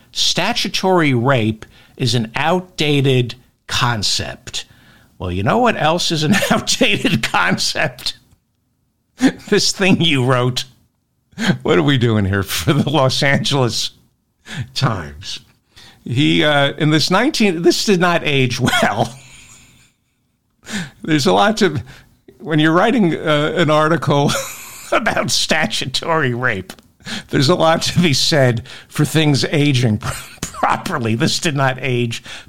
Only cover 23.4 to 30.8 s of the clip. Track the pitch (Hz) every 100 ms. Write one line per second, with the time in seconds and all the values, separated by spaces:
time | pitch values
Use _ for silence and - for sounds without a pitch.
23.4 | 151 185 156 151 156 165 - 147 143 -
24.4 | - - - - - - 226 - 147 -
25.4 | - 160 170 - 135 - - 160 135 120
26.4 | 127 104 90 - - _ - - - 156
27.4 | 135 180 160 165 - - 175 131 - 160
28.4 | 131 110 - - - - 147 160 151 135
29.4 | 175 156 147 131 123 107 - - - -
30.4 | - - - 160